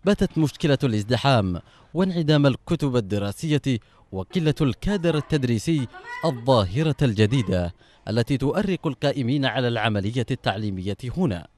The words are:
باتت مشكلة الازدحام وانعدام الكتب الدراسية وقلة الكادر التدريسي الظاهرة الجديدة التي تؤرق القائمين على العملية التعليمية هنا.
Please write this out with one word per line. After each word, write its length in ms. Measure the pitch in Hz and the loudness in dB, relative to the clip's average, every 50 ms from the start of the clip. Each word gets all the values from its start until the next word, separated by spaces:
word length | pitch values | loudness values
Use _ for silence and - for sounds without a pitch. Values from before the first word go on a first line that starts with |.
| _ | _
باتت 320 | 180 208 - 196 180 - 156 | 2 2 2 2 0 2 0
مشكلة 400 | 160 139 - - - 156 139 127 - | 0 0 0 -2 0 2 2 2 2
الازدحام 760 | 131 110 107 104 104 123 113 - 139 135 117 98 92 87 85 - _ _ _ - _ - | 0 0 0 0 0 -2 2 4 4 4 4 2 0 -2 -4 -8 _ _ _ -20 _ -2
وانعدام 520 | 156 190 190 180 170 165 143 156 147 143 | -2 0 0 0 -2 2 4 4 6 6
الكتب 500 | 139 127 - _ - 180 160 - 139 123 | 4 2 2 _ -4 -2 0 0 0 0
الدراسية 680 | 123 107 92 104 101 98 104 98 - - 160 151 139 - 139 131 110 - _ _ _ - _ | 0 0 0 -2 -2 -2 -4 -6 -6 -2 0 0 0 0 0 -2 -2 -4 _ _ _ -18 _
وقلة 440 | - 95 92 _ - 185 160 151 143 - | -8 -8 -8 _ -4 0 0 0 2 2
الكادر 560 | 160 139 107 - - 202 208 202 165 170 160 151 | 0 0 0 -2 -2 -2 -2 0 0 0 0 0
التدريسي 720 | 143 - 156 151 131 120 117 107 - - 165 151 127 - - - - - - - - | -2 -2 -2 0 0 0 0 0 0 0 0 0 -2 -4 -8 -16 -14 -14 -12 -6 -4
الظاهرة 720 | 165 147 120 117 131 135 117 101 87 92 135 160 160 139 - | -4 -4 -2 2 2 4 4 4 2 -2 -2 -2 -2 0 0
الجديدة 720 | 151 131 107 95 110 104 117 143 110 92 92 90 87 85 - _ _ _ _ _ _ - | 0 0 4 4 2 2 2 0 0 0 0 -2 -2 -4 -6 _ _ _ _ _ _ -4
التي 280 | 104 117 117 - 143 120 | -2 -2 0 0 -2 -2
تؤرق 500 | 139 135 - 185 208 196 185 156 - 160 | -2 -2 -2 -2 -2 -2 -4 -2 -4 -6
القائمين 580 | 131 _ - 143 135 143 127 113 135 147 135 | -6 _ -2 -2 -2 0 -2 0 0 0 0
على 220 | 131 107 135 127 120 | 0 0 0 0 0
العملية 580 | 117 113 107 117 107 101 95 101 117 127 117 - | 0 0 0 0 0 0 -2 -2 -2 -4 -4 -4
التعليمية 680 | 127 - - 123 98 101 107 107 98 92 90 98 101 _ - 123 113 156 | -4 -4 -2 -4 -4 -2 -4 -6 -6 -6 -6 -6 -8 _ -8 -8 -4 -2
هنا. 300 | 185 151 95 85 76 - _ | -2 -2 -2 -4 -8 -14 _